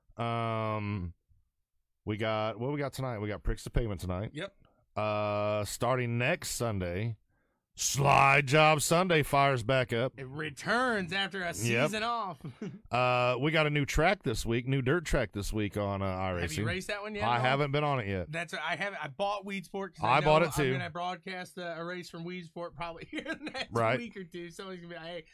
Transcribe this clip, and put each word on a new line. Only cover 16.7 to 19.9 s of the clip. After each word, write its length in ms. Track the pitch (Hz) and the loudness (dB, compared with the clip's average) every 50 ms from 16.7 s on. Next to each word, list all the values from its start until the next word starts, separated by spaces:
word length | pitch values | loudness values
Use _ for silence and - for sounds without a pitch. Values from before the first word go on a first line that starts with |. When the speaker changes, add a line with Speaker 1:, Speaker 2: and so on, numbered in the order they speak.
| - 190 185 - | -4 -4 -6 -6
Speaker 2:
that 120 | 208 202 | -8 -6
one 140 | 202 214 214 | -6 -8 -6
yet, 80 | 208 - | -2 0
Speaker 1:
I 120 | 117 120 | 0 0
Speaker 2:
Noel? 40 | 120 | 2
Speaker 1:
haven't 300 | 127 127 139 139 147 143 | 2 2 2 2 0 0
been 140 | 135 147 151 | 0 0 0
on 160 | 147 139 127 | 0 0 0
it 60 | 104 | -2
yet. 220 | 101 98 92 85 151 | -2 -2 -4 -4 -4
Speaker 2:
That's, 240 | 151 170 170 160 190 | -6 -8 -8 -8 -8
I 220 | 165 151 160 175 | -8 -6 -6 -4
haven't, 260 | 151 196 202 190 156 | -4 -4 -6 -6 -8
I 60 | 151 | -10
bought 380 | 147 127 - 202 202 208 202 190 | -10 -6 -4 -4 -2 -2 -4 -6
Weedsport 500 | 202 196 196 - - - 196 196 185 | -6 -8 -8 -8 -8 -8 -8 -8 -8